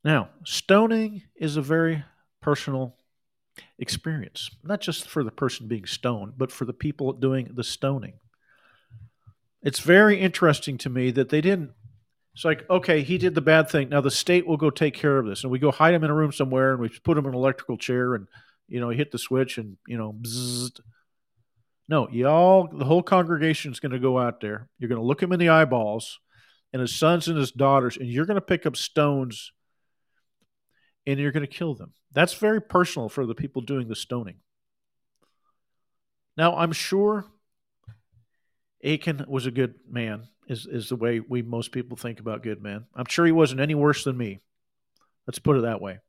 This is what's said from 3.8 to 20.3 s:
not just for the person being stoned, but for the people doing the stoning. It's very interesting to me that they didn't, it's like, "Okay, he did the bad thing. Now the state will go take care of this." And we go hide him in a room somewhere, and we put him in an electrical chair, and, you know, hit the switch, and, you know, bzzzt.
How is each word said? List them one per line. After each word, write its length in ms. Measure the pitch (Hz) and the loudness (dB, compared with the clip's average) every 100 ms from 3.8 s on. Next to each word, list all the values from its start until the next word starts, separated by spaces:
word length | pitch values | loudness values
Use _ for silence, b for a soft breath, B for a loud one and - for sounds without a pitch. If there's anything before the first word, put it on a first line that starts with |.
| 123 - 160 151 98 - - - | -8 -6 -6 -6 -8 -12 -14 -14
not 160 | 156 202 | -8 -6
just 300 | - 156 - | -4 -8 -6
for 160 | 156 | -4
the 60 | 117 | -4
person 360 | - 131 - 110 | -2 -4 -4 -8
being 180 | 113 | -8
stoned, 500 | 92 - 123 113 101 131 | -8 -6 -4 -4 -8 -6
but 160 | 131 | -8
for 100 | - | -6
the 100 | 120 | -10
people 380 | - 147 - 135 | -6 -6 -4 -6
doing 400 | 127 131 131 120 | -2 0 0 -4
the 120 | 123 | -8
stoning. 480 | 117 - 135 135 101 - _ _ b b b b b b b b b _ _ _ | -8 -4 -4 -4 -8 -18 _ _ b b b b b b b b b _ _ _
It's 200 | 143 - | -6 -2
very 360 | - 185 214 202 | 6 8 8 6
interesting 600 | 190 - 170 143 - 127 | 0 4 4 4 -2 -6
to 100 | 135 | -4
me 220 | 123 127 | -2 0
that 160 | 127 127 | 0 0
they 140 | 151 | 2
didn't, 300 | 170 196 139 _ - _ _ _ _ | 0 -2 -4 _ -20 _ _ _ _
it's 120 | - | -4
like, 220 | 165 151 - | -2 -2 0
"Okay, 340 | 180 180 156 | 0 2 2
he 140 | 139 180 | 2 0
did 180 | 180 | 0
the 60 | 160 | 2
bad 280 | 147 160 160 | 6 6 4
thing. 200 | 156 131 | 0 2
Now 100 | 143 | 0
the 100 | 135 | 2
state 380 | - - 180 175 | -2 2 2 2
will 80 | |
go 140 | 151 156 | 0 0
take 240 | - 156 | 2 -2
care 240 | - 151 139 | 0 0 2
of 80 | |
this." 180 | 110 98 | 0 -6
And 80 | 131 | -4
we 80 | 127 | 0
go 100 | 147 | 0
hide 240 | - 160 | 4 4
him 120 | 175 | 4
in 40 | 156 | 2
a 60 | |
room 160 | 151 151 | 2 0
somewhere, 400 | - 135 131 135 | 0 0 2 2
and 80 | 131 | 0
we 80 | 117 | -4
put 300 | - - 156 | -4 0 0
him 80 | |
in 60 | 139 | 0
an 40 | |
electrical 400 | 127 135 127 - | 0 0 0 -8
chair, 400 | 113 - 123 123 | -8 -2 0 0
and, 140 | 117 98 b b b _ | -2 -8 b b b _
you 100 | 123 | -6
know, 80 | 120 | -4
hit 220 | 120 147 | -4 -4
the 60 | 120 | -6
switch, 400 | - 131 127 - | -2 0 0 -4
and, 180 | 107 95 | -12 -16
you 120 | - 117 | -10 -8
know, 160 | 110 | -8
bzzzt. 680 | 107 117 | -8 -10